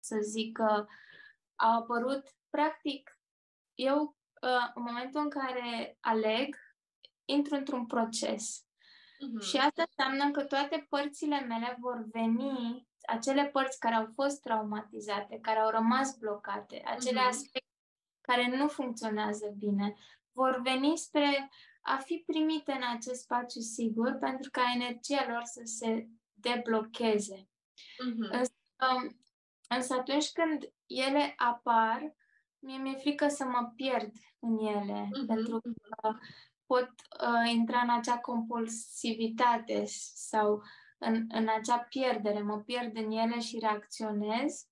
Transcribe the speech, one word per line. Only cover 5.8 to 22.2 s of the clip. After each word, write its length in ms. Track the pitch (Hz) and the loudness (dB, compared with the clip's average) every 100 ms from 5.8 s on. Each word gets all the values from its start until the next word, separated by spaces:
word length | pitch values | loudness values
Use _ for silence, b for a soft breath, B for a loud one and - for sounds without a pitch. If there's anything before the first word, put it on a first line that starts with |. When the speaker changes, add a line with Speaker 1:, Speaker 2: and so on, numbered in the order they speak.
| - - | -8 -6
Speaker 1:
aleg, 560 | 233 220 214 220 277 - - _ _ _ _ _ | 0 2 4 2 0 -6 -16 _ _ _ _ _
intru 300 | - 277 285 | 0 0 2
într-un 320 | 285 269 262 233 | 0 0 -4 -2
proces. 800 | 240 226 - - 220 - - _ _ b b b b | 0 0 0 -2 -2 -6 -10 _ _ b b b b
Speaker 2:
Mhm. 220 | 277 226 | -10 -6
Speaker 1:
Și 160 | 202 277 | -2 2
asta 280 | 277 311 339 | 2 2 -4
înseamnă 440 | - 262 269 285 | 0 0 2 2
că 140 | 285 | 0
toate 420 | 277 277 285 320 - | 0 0 0 -4 -2
părțile 520 | 285 285 285 302 285 | -2 -2 -4 -2 -2
mele 360 | 247 226 240 240 | -2 -4 -4 -4
vor 240 | 247 233 214 | -6 -6 -6
veni, 760 | 226 226 233 277 262 233 247 _ _ - | -2 2 2 0 -2 -4 -6 _ _ -6
acele 400 | 226 247 269 285 | -2 2 2 2
părți 320 | 277 262 - | 2 0 0
care 160 | 226 | 0
au 160 | 226 220 | 2 0
fost 260 | 226 277 285 | -2 -2 -2
traumatizate, 960 | 254 220 214 208 220 220 208 202 208 226 | -2 -2 0 -6 -8 -12 -4 -4 -4 -8
care 180 | 226 220 | 0 4
au 120 | 220 | 4
rămas 460 | 220 226 254 269 - | 6 6 4 2 -2
blocate, 640 | 214 208 202 202 208 - - | -4 -4 -4 -8 -8 -10 -6
acele 320 | - 254 254 | -4 0 4
Speaker 2:
Mhm. 80 | 254 | 4
Speaker 1:
aspecte 400 | 254 - 262 _ _ _ _ _ _ | 2 -4 -8 _ _ _ _ _ _
care 360 | - 247 247 254 | 0 2 2 2
nu 120 | 294 | 0
funcționează 840 | 285 254 233 226 208 214 208 208 208 | 0 -4 -4 -4 -2 -2 -2 -6 -4
bine, 360 | 208 196 202 208 B B _ | -2 0 0 -4 B B _
vor 280 | - 262 254 | 0 0 2
veni 340 | 247 262 277 330 | 0 2 2 0
spre 520 | - 302 285 277 269 B B B | 0 2 2 2 -2 B B B
a 140 | - 269 | -4 -4
fi 260 | - 339 | -2 -6